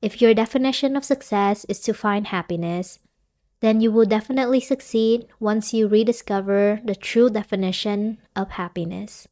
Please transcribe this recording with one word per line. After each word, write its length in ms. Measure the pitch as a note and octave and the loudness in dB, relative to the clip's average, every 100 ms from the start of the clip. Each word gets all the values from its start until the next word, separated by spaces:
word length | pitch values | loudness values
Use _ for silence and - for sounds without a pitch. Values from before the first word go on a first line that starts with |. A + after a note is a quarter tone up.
If 200 | G#3+ - | -6 4
your 120 | A#3 | 6
definition 600 | A3+ A3+ C#4 C4 C4 C#4 C#4 | 6 2 0 0 0 0 -2
of 100 | C4+ | 0
success 600 | C#4 - G#3 G3+ G#3 - | -2 0 0 2 0 -4
is 140 | G3+ | -6
to 120 | - | -4
find 340 | G#3 G#3+ G3+ G#3 | -2 0 -2 -2
happiness, 720 | F#3 E3+ F3 E3+ F3 F3+ - _ _ _ _ _ _ | -6 -4 -4 -4 -4 -6 -10 _ _ _ _ _ _
then 200 | A3 A3 | 2 4
you 120 | A3+ | 4
will 140 | A3 A3 | 4 4
definitely 540 | G#3+ G#3+ C4 B3 C4 | 2 0 -2 2 0
succeed 680 | B3+ C4+ - A3 A3 A#3 A#3 _ | 0 -4 -2 0 2 0 -2 _
once 340 | G#3+ A3 G#3+ | -2 -2 -2
you 140 | A3+ G#3+ | 0 4
rediscover 960 | G#3 A3 A#3 - G3+ G3 G3+ G3+ G#3 | 4 2 0 -2 -4 0 2 2 0
the 120 | A#3+ G3 | -4 -6
true 340 | - A#3 B3 | -2 2 2
definition 880 | G#3+ G#3 G3 F#3+ F#3 G#3+ G#3 G#3+ A3 _ - | 2 -4 -2 -2 -2 -4 -2 -4 -6 _ -8
of 160 | F#3+ | -8
happiness. 760 | - F3 F3+ E3 F3+ G#3 - - | -6 -8 -6 -8 -8 -12 -14 -18